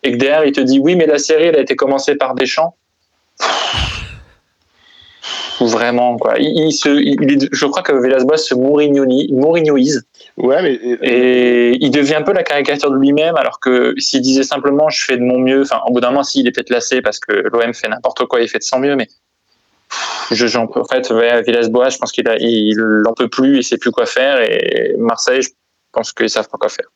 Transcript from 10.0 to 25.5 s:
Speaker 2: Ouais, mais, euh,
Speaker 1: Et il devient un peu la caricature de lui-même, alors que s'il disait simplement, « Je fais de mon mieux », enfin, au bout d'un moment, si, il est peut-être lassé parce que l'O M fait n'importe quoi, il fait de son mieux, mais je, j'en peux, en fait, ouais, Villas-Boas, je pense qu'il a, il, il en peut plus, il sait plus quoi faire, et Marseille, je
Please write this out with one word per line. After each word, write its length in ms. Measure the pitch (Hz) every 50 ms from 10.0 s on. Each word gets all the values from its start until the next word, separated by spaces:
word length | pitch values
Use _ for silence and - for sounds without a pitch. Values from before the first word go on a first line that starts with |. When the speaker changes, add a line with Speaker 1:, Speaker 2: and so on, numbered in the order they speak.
| 110 _ _ _ - - _
Speaker 2:
Ouais, 260 | - - 123 135 160 185
mais, 160 | 165 131 113 110
euh, 120 | 120 123 113 -
Speaker 1:
Et 760 | 127 120 123 123 127 127 127 123 123 123 120 120 120 123 127
il 100 | 139 139
devient 260 | 127 147 143 139 156
un 60 | 156 151
peu 100 | 185 202
la 80 | 190 165
caricature 480 | - 151 143 139 139 147 143 147 143
de 60 | 139
lui-même, 400 | 135 139 139 143 147 156 165 170
alors 220 | 156 131 120 - -
que 340 | - 127 127 123 123 123 - 139
s'il 220 | - - - 135
disait 220 | 127 131 131 135 139
simplement, « 460 | 139 151 139 135 139 139 143 151 156
Je 120 | 151 - -
fais 120 | - 135
de 60 | 123 123
mon 160 | 123 127 127
mieux », 240 | 131 131 135 135 139
enfin, 180 | 139 127 113 -
au 60 | 117 123
bout 80 | 123
d'un 100 | 123 123
moment, 120 | 127 143 139
si, 160 | - - 139
il 60 | 127
est 60 | 120 123
peut-être 180 | - 117 -
lassé 300 | 123 120 120 - 127 127
parce 180 | 123 107 104 -
que 140 | - - 107
l'O 280 | 98 90 117 117 117 117
M 100 | 117 117
fait 160 | - - 110
n'importe 380 | 110 - - 131 117 - 127
quoi, 140 | - - 123 117
il 60 | 110
fait 100 | - 113
de 60 | -
son 140 | - - 127
mieux, 160 | 131 139 143
mais 120 | 135 113 - _ _ _ _ _ _ _ _ _ _ _ _ _ _ _ _ - - - - - - - -
je, 160 | 120 110 123
j'en 200 | 117 104 123 113
peux, 140 | 110 - 120
en 40 | 117
fait, 260 | - 131 127 123 -
ouais, 320 | 117 110 117 117 120 120 113
Villas-Boas, 460 | 117 117 117 117 117 110 123 123 135
je 80 | 127 -
pense 140 | - 123 -
qu'il 160 | - 120 120
a, 80 | 113 110
il, 300 | - 117 117 113 107 107
il 340 | 110 107 113 110 107 107 107 117
en 60 | 113
peut 140 | - 127 120
plus, 300 | - - 131 135 139 135
il 60 | 120
sait 140 | - - -
plus 120 | - 127 -
quoi 120 | - 120
faire, 340 | 107 - - 131 139 143 131
et 540 | 117 - - - - - - - - - - -
Marseille, 440 | 113 117 117 - - - 127 131 127
je 60 | -